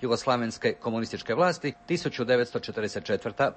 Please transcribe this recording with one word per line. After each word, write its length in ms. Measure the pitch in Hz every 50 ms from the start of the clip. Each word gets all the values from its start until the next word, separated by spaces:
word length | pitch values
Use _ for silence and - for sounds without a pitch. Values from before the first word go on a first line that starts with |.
jugoslavenske 680 | 135 120 117 - - 135 123 120 117 113 110 - - 117 107 - -
komunističke 500 | 120 113 113 113 - - 95 - - 113
vlasti 400 | 143 180 180 165 - - 143 - - -
tisuću 380 | - 175 - - 147 - - 120
devetsto 340 | 117 127 120 120 - - 117
četrdeset 460 | - - - 113 107 101 - 107 -
četvrta, 460 | - 104 92 - 113 - - 139 - -